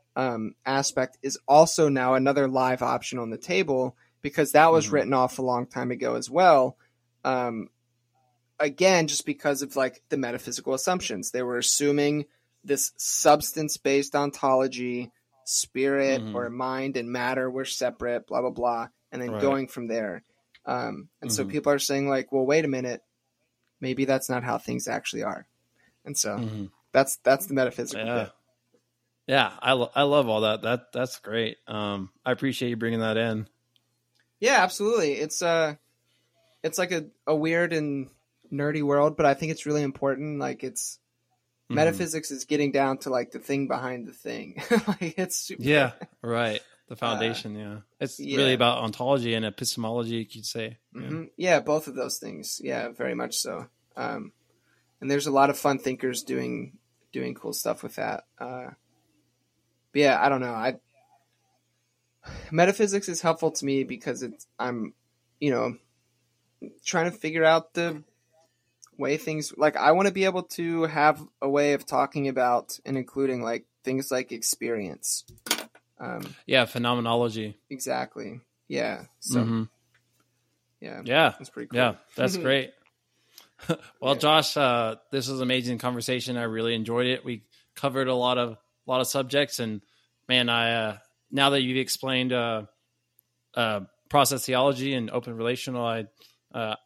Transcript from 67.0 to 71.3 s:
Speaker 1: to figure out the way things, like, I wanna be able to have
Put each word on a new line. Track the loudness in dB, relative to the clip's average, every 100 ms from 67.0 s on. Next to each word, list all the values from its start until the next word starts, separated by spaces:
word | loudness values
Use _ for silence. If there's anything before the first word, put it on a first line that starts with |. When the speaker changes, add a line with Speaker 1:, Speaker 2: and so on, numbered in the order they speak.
| -2
Speaker 1:
to | -4
figure | -4 2
out | 4 4 2
the | -4 -4 -6 -14 _ _ _ _ _ _ _ -18 -6
way | -2 -2
things, | -4 -6 -6 2
like, | 2 4
I | 4
wanna | 6 4
be | 2 0
able | 0
to | -6 -6 -4 0
have | 0 4 4 4 -4